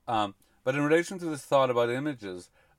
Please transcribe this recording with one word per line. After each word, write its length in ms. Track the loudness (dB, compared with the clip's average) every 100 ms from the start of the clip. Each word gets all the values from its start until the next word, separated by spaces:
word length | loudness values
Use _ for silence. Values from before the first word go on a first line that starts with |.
| -4
Um, 280 | -2 -2 -6 _ _
but 120 | -2 0
in 80 |
relation 340 | 4 2 2 -6
to 60 | -8
this 160 | -8
thought 260 | 2 2 4
about 200 | 2 0
images, 600 | 0 -4 -8 -10 -12 -14 _ _